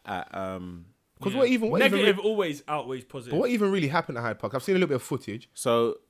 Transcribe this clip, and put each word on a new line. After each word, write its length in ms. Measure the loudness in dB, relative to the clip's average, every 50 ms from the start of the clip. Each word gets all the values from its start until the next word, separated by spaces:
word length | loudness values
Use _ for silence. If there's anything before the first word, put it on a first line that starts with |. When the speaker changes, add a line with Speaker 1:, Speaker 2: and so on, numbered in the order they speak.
| -10
Speaker 1:
at, 280 | -8 -8 -8 -8 -8 -8
um, 520 | -8 -6 -6 -8 -8 -10 -12 -12 -14 -16 -20 _ _ _ _ _ -8
Speaker 2:
'Cause 140 | -6 -4 0
Speaker 3:
Yeah. 60 | 2
Speaker 2:
what 100 | 2 4
even, 200 | 4 2 0 0
what 120 | 2 4 4
even 80 | 4 4 4
Speaker 3:
Negative 180 | 4 4 2
Speaker 2:
re- 60 | 2 0
Speaker 3:
always 400 | 0 0 0 0 -2 -4 -6 -6
outweighs 360 | -6 -4 -4 -4 -6 -8 -10 -10
positive. 280 | -12 -14 -14 -8 -4 -2
Speaker 2:
But 80 | 0
what 80 | 2 2
even 180 | 2 2 2 2
really 200 | 2 2 0 0
happened 280 | 0 0 -2 -2 -4
at 40 | -4
Hyde 180 | -4 -4 -4 -4
Park? 160 | -4 -4 -4
I've 80 | -2 0
seen 100 | 2 2
a 40 | 4
little 80 | 4
bit 80 | 2 2
of 80 | 0 -2
footage. 480 | -4 -6 -6 -6 -8 -10 -10 -12 -14 _
Speaker 1:
So, 460 | -2 0 2 4 4 4 2 0 -4 _